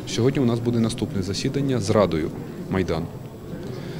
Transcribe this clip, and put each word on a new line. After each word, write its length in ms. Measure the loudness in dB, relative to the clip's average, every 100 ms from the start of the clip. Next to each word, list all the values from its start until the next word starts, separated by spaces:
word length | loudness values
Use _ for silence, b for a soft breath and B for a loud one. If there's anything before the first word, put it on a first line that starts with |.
| -4
Сьогодні 320 | 2 2 4
у 40 | 2
нас 140 | 2
буде 200 | 2 2
наступне 440 | 2 0 -2 -2
засідання 560 | -2 -2 -2 0 0 0
з 100 | 4
Радою 400 | 6 6 4 -2 -4 -10 -10 -2
Майдану. 360 | 0 0 0 -4 -8 -14 -14 -12 -10 B B B B